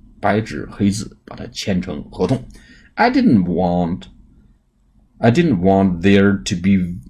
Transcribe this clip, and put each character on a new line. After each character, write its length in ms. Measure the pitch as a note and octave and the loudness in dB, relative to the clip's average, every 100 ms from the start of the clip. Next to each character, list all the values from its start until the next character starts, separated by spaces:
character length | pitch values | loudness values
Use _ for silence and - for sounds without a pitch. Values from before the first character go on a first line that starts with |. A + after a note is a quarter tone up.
| - - | -20 -4
白 200 | G2+ G#2 | -2 -2
纸 260 | G#2+ C#2 - | -4 -10 -12
黑 220 | - G2+ | -2 0
字 260 | G#2 - - | 0 -8 -16
把 120 | - - | -20 -16
它 100 | - | -14
签 280 | - - F#2 | -10 -4 -4
成 220 | F2+ D2 - | -4 -10 -12
合 160 | - F2+ | -4 -2
同。 160 | - - - - - _ | -2 -6 -20 -20 -20 _
I 180 | - A#3+ | -2 0
didn't 320 | B3+ A#3 A2 | 4 4 4
want, 580 | F2 E2+ F2+ F2 E2+ F2+ - - - _ _ _ _ _ _ _ _ - | 2 -2 0 0 -2 -6 -12 -20 -20 _ _ _ _ _ _ _ _ -2
I 120 | A#2+ | 2
didn't 300 | D#3+ E3+ F#2+ | 2 2 2
want 400 | F#2 G2 G2 E2+ | 2 4 2 2
there 420 | G2 G2+ G2 G2 | 2 4 4 0
to 140 | - F2 | -4 -4
be 420 | F#2+ G2 F2 F2+ | 0 0 -2 -8